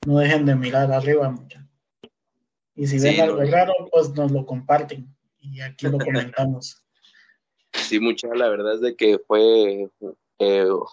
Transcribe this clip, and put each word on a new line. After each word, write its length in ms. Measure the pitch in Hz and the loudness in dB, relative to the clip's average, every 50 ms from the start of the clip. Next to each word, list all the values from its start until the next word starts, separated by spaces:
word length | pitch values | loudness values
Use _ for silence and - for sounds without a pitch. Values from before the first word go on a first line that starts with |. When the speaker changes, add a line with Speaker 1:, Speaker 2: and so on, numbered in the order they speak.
| - | -2
Speaker 1:
no 120 | 147 143 143 | 0 2 2
dejen 280 | 147 147 156 151 147 | 2 2 2 2 2
de 80 | 143 135 | 2 2
mirar 360 | 131 127 127 123 135 139 135 135 | 0 0 -2 0 0 0 0 0
arriba, 360 | 135 135 143 151 151 139 131 | -2 0 0 0 0 0 -2
mucha. 360 | 127 123 - - - - - - _ _ _ _ _ _ - _ _ _ _ _ _ _ _ _ _ _ _ _ _ | -4 -8 -14 -20 -20 -20 -20 -20 _ _ _ _ _ _ -20 _ _ _ _ _ _ _ _ _ _ _ _ _ _
Y 100 | - 143 | -6 -4
si 140 | 139 139 135 | -2 0 2
Speaker 2:
Sí, 80 | 135 143 | 2 2
Speaker 1:
ven 120 | 156 160 | 2 2
algo 220 | 165 160 - 143 143 | 2 2 2 0 0
Speaker 2:
no. 80 | 143 | 2
Speaker 1:
raro, 220 | 160 175 180 180 185 180 180 - | 2 2 2 2 0 -2 -2 0
pues, 200 | - 165 156 139 139 | 2 2 2 2 -2
nos 160 | 147 147 139 | -2 -2 -2
lo 160 | 139 135 131 | -2 -2 -4
comparten, 680 | - 127 127 127 - 147 147 147 147 147 135 123 - _ _ _ _ _ _ | -6 -8 -8 -2 0 0 0 0 -4 -10 -14 -16 -20 _ _ _ _ _ _
y 200 | _ 143 135 131 | _ -18 -16 -14
aquí 280 | 131 131 - - - 143 | -16 -16 -14 -8 -4 -4
lo 100 | 139 143 | -2 0
Speaker 2:
<laughs> 0 | |
Speaker 1:
comentamos. 840 | 127 - 131 127 123 127 - 131 135 135 131 131 - - - _ _ _ _ _ _ _ _ _ _ _ _ _ _ _ _ _ _ _ - | -2 0 -2 -2 -4 -4 -4 -4 -2 -2 -4 -6 -10 -14 -18 _ _ _ _ _ _ _ _ _ _ _ _ _ _ _ _ _ _ _ -10
Speaker 2:
Sí, 260 | - - - 113 107 | -10 -6 -2 -2 0
mucha, 300 | 110 117 117 - - 117 117 | 0 0 -2 -2 -6 -6 -2
la 140 | 120 123 117 | 0 0 0
verdad 280 | 107 101 104 107 110 | 0 0 -2 -2 -2
es 40 | 113 | -2
de 160 | 120 123 117 | -2 -4 -2
que 220 | - 113 107 104 - - | 0 2 2 2 2 0
fue, 640 | - 107 107 110 113 113 113 107 101 101 98 98 98 - _ 107 95 - - _ _ _ _ | 0 2 4 6 6 6 6 4 2 0 -2 -6 -10 -12 _ -16 -16 -16 -16 _ _ _ _
eh, 280 | 101 101 98 98 95 92 98 92 - - | 0 2 2 2 2 0 0 -2 -4 -8